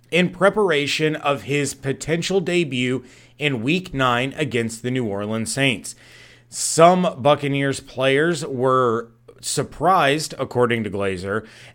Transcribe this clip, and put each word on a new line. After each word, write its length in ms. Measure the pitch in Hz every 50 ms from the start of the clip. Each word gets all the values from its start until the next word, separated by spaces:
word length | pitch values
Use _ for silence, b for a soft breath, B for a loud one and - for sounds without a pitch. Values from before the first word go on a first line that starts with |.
| b b
in 220 | - 170 180 175
preparation 840 | 180 - 185 202 196 214 208 185 156 143 143 139 - - 156 156 156
of 280 | - - 147 139 123 101
his 320 | 113 143 147 143 131 -
potential 640 | - - 139 135 135 - - 160 170 165 - 185 196
debut 680 | 165 175 175 180 170 139 131 123 123 123 127 123 123 B B B B B B B
in 240 | 147 147 135 117
Week 320 | 107 135 165 185 185 - 143
nine 400 | 135 131 127 120 120 127 135 -
against 460 | - 156 127 101 120 113 113 113 -
the 80 | - 123
New 160 | 127 127 123
Orleans 480 | 107 98 98 104 104 110 113 110 107 -
Saints. 400 | 131 139 135 117 92 - - - B B B B B B B B B B B
Some 720 | - - - - - 160 165 175 185 180 180 165 - 135
Buccaneers 580 | 117 143 147 143 147 139 139 139 139 139 131 -
players 640 | - - - 131 131 135 135 139 156 170 175 139 151
were 680 | 143 139 120 123 131 131 131 127 120 110 117 113 - - _ _ - - -
surprised, 960 | - - - 151 135 - - - 147 170 190 180 151 139 143 156 156 - - -
according 440 | 135 120 - 123 123 117 120 113 107
to 40 | 101
Glazer, 560 | 90 101 101 98 95 90 92 98 98 92 110 B B B B B